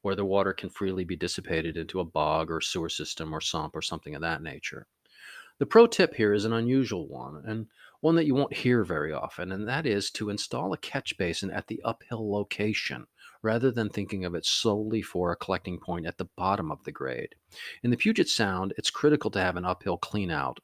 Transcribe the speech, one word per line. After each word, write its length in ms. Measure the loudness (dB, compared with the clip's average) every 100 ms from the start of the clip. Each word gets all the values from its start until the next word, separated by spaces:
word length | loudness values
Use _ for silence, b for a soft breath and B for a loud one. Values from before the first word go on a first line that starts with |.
where 120 | -4
the 100 | 0
water 280 | 2 4 2
can 180 | 0 -6
freely 340 | -4 -2 -2
be 120 | -2 -2
dissipated 600 | -2 -4 -2 -2 -2 -4
into 220 | -4 -4
a 60 |
bog 440 | -2 2 2 2 0
or 120 | -2
sewer 280 | -2 -2 -4
system 440 | -6 -8 -8 -6
or 80 | -4
sump 340 | -4 -4 -4
or 80 | -6
something 320 | -6 -8 -10
of 80 | -6
that 180 | -4 -4
nature. 460 | -6 -10 -10 -12 -18 _ _ B B B B B
The 80 | 6
pro 220 | 8 8
tip 260 | 8 2
here 180 | 4 4
is 120 | 4
an 80 | 2
unusual 560 | 0 2 2 0 -4 -6
one, 340 | -10 -12 -12
and 220 | -8 -8 -8 B B B
one 140 | 4 4
that 100 | 4
you 80 |
won't 180 | 4 2
hear 320 | 2 4 4
very 280 | 2 0 -2
often, 380 | -4 -6 -6 -6
and 160 | -6 -4
that 180 | -2
is 260 | 0 0 -2
to 180 | -4 -4
install 440 | -4 -4 -4 -2
a 40 | -4
catch 380 | -6 -6 -6 -2
basin 340 | -2 -2 -4
at 160 | -6 -6
the 140 | -6
uphill 480 | -4 -6 -6 -6 -2
location, 760 | -2 -2 -2 -2 -2 -4 -8 -14 _ B B
rather 280 | 0 2 2
than 180 | 2 0
thinking 360 | -2 -4 -4
of 100 | -4
it 100 | -2
solely 560 | 0 2 2 2 0 -2
for 320 | -2 -2 0
a 40 | -2
collecting 420 | -2 -2 -4 -8
point 280 | -6 -6 -4
at 120 | -6
the 100 | -8 -2
bottom 340 | 0 0 -2
of 140 | -6
the 80 | -10
grade. 420 | -8 -6 -6 -8 -12 _ B B B
In 80 | 0
the 60 | 2
Puget 320 | 4 4 2
Sound, 460 | 2 2 0 -2 -2
it's 140 | -4
critical 400 | 4 4 6 2
to 100 | 2
have 160 | 4 4
an 80 |
uphill 320 | 2 0 0 -2
clean 340 | -2 -2 0
out 300 | 0 -2 -4